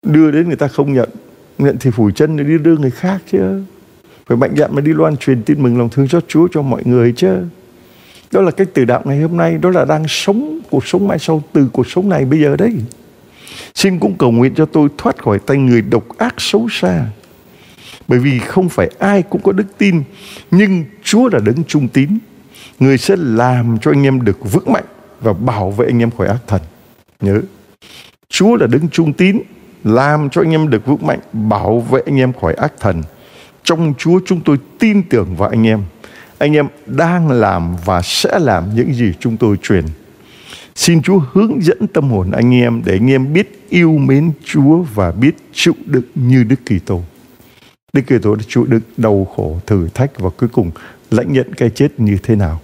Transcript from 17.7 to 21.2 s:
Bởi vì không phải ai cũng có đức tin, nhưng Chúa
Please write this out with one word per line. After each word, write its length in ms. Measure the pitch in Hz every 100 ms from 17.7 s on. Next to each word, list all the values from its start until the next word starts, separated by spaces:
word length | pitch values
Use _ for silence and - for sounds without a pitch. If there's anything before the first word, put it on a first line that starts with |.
| - - - -
Bởi 120 | 123
vì 200 | 135 127
không 300 | - 190 180
phải 200 | - 90 -
ai 240 | 190 202
cũng 180 | 165 -
có 100 | -
đức 160 | 190 196 -
tin, 260 | 202 175 135 - - - -
nhưng 340 | 180 208 185 147 -
Chúa 260 | - 208